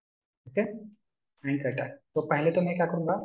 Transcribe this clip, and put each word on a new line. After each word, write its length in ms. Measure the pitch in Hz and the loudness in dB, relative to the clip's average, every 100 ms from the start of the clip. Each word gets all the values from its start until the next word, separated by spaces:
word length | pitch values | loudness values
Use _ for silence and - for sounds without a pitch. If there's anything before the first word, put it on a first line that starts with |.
| _ _ _ _ 120 | _ _ _ _ -8
ओके, 140 | 202 214 220 - - _ _ _ - | -2 -2 -2 -14 -20 _ _ _ -10
एंकर 280 | 139 143 135 | -2 0 0
टैग। 180 | 127 123 - _ | -2 -6 -8 _
तो 60 | 156 151 | -4 0
पहले 240 | 147 160 | 2 4
तो 100 | 175 | 2
मैं 140 | 175 175 | 2 2
क्या 100 | 170 | 0
करूँगा, 280 | 175 165 202 | 0 0 -2